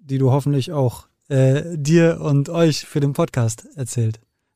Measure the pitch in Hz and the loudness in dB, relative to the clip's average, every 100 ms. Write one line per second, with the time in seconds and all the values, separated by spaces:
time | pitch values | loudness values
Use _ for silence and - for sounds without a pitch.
0 | 151 135 131 139 143 143 127 151 127 - | -6 -2 2 2 0 -2 -2 -2 -2 -4
1 | - _ - 135 131 139 165 170 143 170 | -16 _ -4 2 2 2 -2 -4 2 4
2 | 165 160 156 143 139 170 165 - - 151 | 4 2 0 0 0 0 0 0 -6 -2
3 | 143 139 165 131 113 - - 202 123 123 | -2 -2 -2 -2 -2 -4 -12 -12 -8 -4
4 | 110 110 _ _ _ | -4 -4 _ _ _